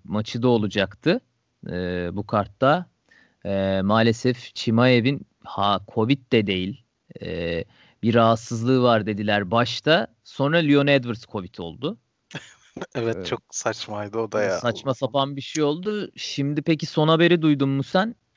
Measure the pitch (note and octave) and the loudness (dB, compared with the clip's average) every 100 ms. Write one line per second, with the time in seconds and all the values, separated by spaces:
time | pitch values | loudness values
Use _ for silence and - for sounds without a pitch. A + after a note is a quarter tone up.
0 | - G#2+ G#2+ A#2+ B2 A#2+ G#2 G#2 F#2+ - | -6 -6 -4 0 2 2 2 -2 -4 -2
1 | D3+ A#3 - _ _ _ - F2 F2+ F2+ | 0 0 -4 _ _ _ -10 -6 -4 -4
2 | F2 F#2+ G2+ G#2+ G2 - C3 E3+ F3+ _ | -4 -6 -2 -2 -2 0 2 2 -2 _
3 | _ _ _ _ - G2 F#2+ F#2+ G2 A2 | _ _ _ _ -4 -2 0 0 2 4
4 | A#2 A2+ B2+ B2+ - - - A2+ B2+ B2 | 4 2 -2 -2 -10 -6 0 4 6 6
5 | A#2 C#3+ - _ - - G2+ G2 G2+ - | 2 -2 -10 _ -12 -2 0 0 -4 -4
6 | A2+ C#3 _ A#2 G2+ F#2 F#2 C3+ _ _ | -2 -4 _ 0 2 -2 -4 -8 _ _
7 | _ - F2 E2+ E2+ E2+ - _ _ _ | _ -16 -10 -6 -4 -4 -6 _ _ _
8 | A2+ A#2 A2+ A2+ - A2+ A#2 C3 B2 A2 | 2 6 6 4 -2 -4 0 4 4 2
9 | G#2 G2+ G#2+ G#2 F#2+ A#2 A#2+ - D3+ E3 | 0 -4 0 0 0 0 0 -2 0 0
10 | - _ - - C#3 E3+ D#3 C#3+ C#3 C#3 | 0 _ -20 -4 0 0 4 4 6 2
11 | A#2+ A2+ - G#2 F2+ - E2+ - D3+ A3+ | 2 -8 -8 -10 -10 -10 -12 -8 -10 -10
12 | _ _ _ - - _ _ - - C3 | _ _ _ -18 -18 _ _ -16 -10 -4
13 | A2+ G2+ F2 A#2+ _ - A#2 A2 - G#2 | -4 -4 -6 -8 _ -6 -4 -6 -8 -8
14 | G#2 A2 A2+ G#2+ G2+ F#2 A#2+ G#2+ C3+ B2+ | -6 -6 -4 -2 -2 -2 -2 -4 -6 -4
15 | C3+ C#3 C#3 C#3 - D#3 D3 D#3 F#3+ G#3 | -4 -2 -2 -6 -10 -2 -2 -2 -6 -6
16 | F#3 - - - C#3 D3+ D#3 D#3 - - | -8 -12 -10 -4 -2 -2 -2 -2 -2 0
17 | D#3 D#3+ E3+ F3 D#3 C#3+ C#3 C#3 C3+ F#3 | 4 4 4 4 4 2 2 0 0 0
18 | G#3+ - _ | -2 -6 _